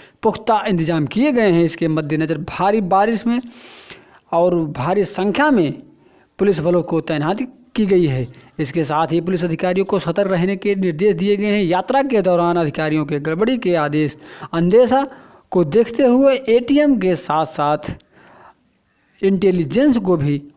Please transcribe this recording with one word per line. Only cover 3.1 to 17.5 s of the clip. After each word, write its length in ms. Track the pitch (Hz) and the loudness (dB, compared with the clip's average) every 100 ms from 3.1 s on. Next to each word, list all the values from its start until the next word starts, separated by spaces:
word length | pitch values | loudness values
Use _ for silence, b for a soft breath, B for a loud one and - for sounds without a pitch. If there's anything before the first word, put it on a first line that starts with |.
| 226 233 | 0 -2
में 140 | 240 - B B B B B B B B | -4 -6 B B B B B B B B
और 240 | 165 180 175 | 0 2 2
भारी 480 | 156 139 139 196 | -2 -4 -2 -2
संख्या 480 | 185 - 202 196 302 | -2 -2 -2 0 2
में 220 | 240 151 151 - _ b b b - | 2 0 -4 -14 _ b b b -2
पुलिस 200 | 202 165 | 0 0
बलों 220 | 160 175 | 0 0
को 180 | 156 160 | 0 -4
तैनाती 440 | 160 151 151 208 254 - _ - | -2 -4 -2 -4 -6 -12 _ -2
की 100 | 202 | 2
गई 200 | 185 160 | 2 2
है। 220 | 131 120 B B - | -2 -6 B B -8
इसके 240 | 143 170 | -6 -4
साथ 240 | 151 151 160 | -2 -2 0
ही 100 | 165 | -2
पुलिस 220 | 170 185 | -2 -2
अधिकारियों 420 | 175 165 180 180 190 | -4 -2 -2 -2 -2
को 140 | 190 | -2
सतर्क 320 | 170 170 196 | -2 -2 0
रहने 240 | 180 185 190 | 0 0 -2
के 200 | 208 196 | -2 -2
निर्देश 400 | 185 151 208 170 | -2 0 0 2
दिए 220 | 196 202 | 0 0
गए 80 | 208 | 0
हैं। 180 | 208 | 0
यात्रा 400 | 180 180 196 262 | 0 0 0 0
के 180 | 277 220 | 0 0
दौरान 360 | 185 175 170 175 | 2 2 2 0
अधिकारियों 480 | 156 143 156 156 147 | -2 -2 -2 -2 -2
के 140 | 147 | -4
गड़बड़ी 380 | 151 165 220 254 | -4 -2 -2 0
के 180 | 185 175 | 0 0
आदेश, 420 | 147 151 147 - B B B | 0 0 -2 -4 B B B
अंदेशा 540 | 170 175 220 240 262 277 B B B B | -2 4 4 4 2 0 B B B B
को 120 | 185 | 0
देखते 400 | 156 208 233 - | 2 2 0 2
हुए 320 | 262 254 269 262 262 | 2 4 4 2 2
एटीएम 500 | 233 240 285 294 240 | 2 4 2 4 2
के 160 | 185 170 | 2 0
साथ-साथ 800 | - 156 156 | 0 -2 -2